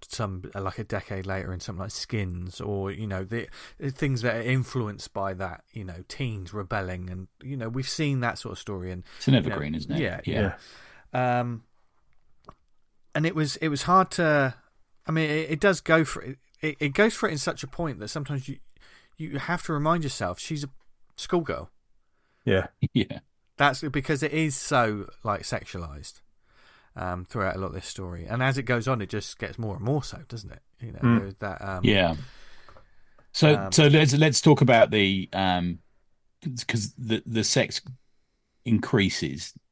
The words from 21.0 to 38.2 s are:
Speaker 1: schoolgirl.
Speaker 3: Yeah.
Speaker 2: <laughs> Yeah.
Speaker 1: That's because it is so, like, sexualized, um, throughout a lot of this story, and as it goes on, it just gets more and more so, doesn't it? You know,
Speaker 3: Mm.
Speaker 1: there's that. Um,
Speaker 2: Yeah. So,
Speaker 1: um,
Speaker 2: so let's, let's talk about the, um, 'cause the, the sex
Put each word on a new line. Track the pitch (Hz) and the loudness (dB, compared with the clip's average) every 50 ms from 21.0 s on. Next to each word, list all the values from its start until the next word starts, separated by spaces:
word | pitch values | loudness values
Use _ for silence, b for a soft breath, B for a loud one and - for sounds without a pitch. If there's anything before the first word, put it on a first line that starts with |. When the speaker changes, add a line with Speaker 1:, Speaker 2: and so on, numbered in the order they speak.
| - - _ | -20 -20 _
Speaker 1:
schoolgirl. | - - - 180 175 151 - 82 69 82 - _ _ _ _ _ _ _ _ _ _ _ _ _ _ - | -12 -4 0 0 0 0 0 -4 -6 -8 -12 _ _ _ _ _ _ _ _ _ _ _ _ _ _ 0
Speaker 3:
Yeah. | 117 98 92 - - _ _ | 2 2 2 2 -2 _ _
Speaker 2:
<laughs> | - - - | -2 0 2
Yeah. | 117 95 - - - - _ _ _ _ _ _ - | 2 0 0 -4 -12 -18 _ _ _ _ _ _ 2
Speaker 1:
That's | 143 143 131 - | 2 2 2 0
because | 160 139 123 147 131 - 151 131 | -4 -4 -4 -2 -2 -2 -2 -2
it | 156 143 | -2 -2
is | 151 160 160 151 139 | 0 0 0 0 -2
so, | - - - 147 127 117 107 107 101 98 - - - - | -4 -2 2 2 4 4 2 0 -4 -6 -10 -14 -8 -4
like, | 107 101 - | -4 -4 -4
sexualized, | - - 123 101 - - - 92 85 76 71 71 - - - _ _ _ _ b b b b b b b b b b b - | -4 -6 -8 -8 -8 -10 -10 -10 -10 -10 -12 -14 -16 -18 -20 _ _ _ _ b b b b b b b b b b b -12
um, | - 87 92 90 90 87 | -8 -6 -6 -6 -6 -8
throughout | - - 113 95 92 95 | -8 -4 -2 -2 -2 -2
a | 95 | -4
lot | 95 - | -6 -6
of | |
this | - 90 - - | -8 -10 -12 -12
story, | - - 92 87 87 85 85 | -12 -10 -10 -10 -10 -10 -8
and | - 113 127 | -6 -4 -2
as | 127 135 127 | 0 0 0
it | 135 | 0
goes | 113 120 123 117 104 | -2 -2 -2 0 0
on, | 131 131 110 | 0 -2 -2
it | 98 - | -2 -4
just | 107 104 - - - - | -6 -6 -6 -8 -10 -10
gets | 113 - - - | -10 -10 -8 -6
more | 113 107 95 | -6 -6 -6
and | - 98 | -4 -2
more | 123 151 147 - | -2 -2 -2 -4
so, | - - - - - | -6 -10 -14 -14 -14
doesn't | 120 107 98 90 | -14 -14 -14 -14
it? | - - _ _ _ - | -18 -18 _ _ _ -16
You | 120 110 | -14 -14
know, | - - | -8 -2
Speaker 3:
Mm. | 131 120 117 107 | 2 2 2 2
Speaker 1:
there's | 98 98 98 - | 0 -4 -8 -10
that. | 110 98 90 - | -10 -10 -8 -8
Um, | - 98 95 90 | -8 -8 -4 2
Speaker 2:
Yeah. | 92 - 104 95 90 82 78 76 69 b b b b b b b b b b b b b b b b b b b _ _ | 4 4 6 6 4 4 2 -2 -8 b b b b b b b b b b b b b b b b b b b _ _
So, | - - 160 151 147 | 2 6 8 8 8
Speaker 1:
um, | 101 98 95 | 6 4 4
Speaker 2:
so | - 165 151 143 | 6 8 8 10
let's, | 151 151 156 127 139 | 10 8 8 6 6
let's | 147 156 151 123 - | 6 6 6 4 6
talk | - 160 143 - | 8 8 8 10
about | 139 123 120 113 107 - | 8 8 10 10 8 8
the, | 107 107 98 95 98 95 - - | 6 6 4 4 4 0 -2 -2
um, | - 95 95 92 90 90 87 87 80 - - _ _ _ _ _ _ _ _ _ _ _ - 147 123 120 - - | -2 0 2 2 2 2 0 -2 -4 -6 -10 _ _ _ _ _ _ _ _ _ _ _ -8 -8 -8 -6 -4 -2
'cause | 120 110 104 - - | -2 -2 -2 -6 -8
the, | - 123 110 110 - - | -8 -4 -2 -2 -2 -2
the | 127 113 110 | -2 -2 0
sex | 110 - - 131 110 - - - - 139 127 - _ _ _ _ | 0 2 2 2 2 0 -2 -8 -10 -12 -16 -16 _ _ _ _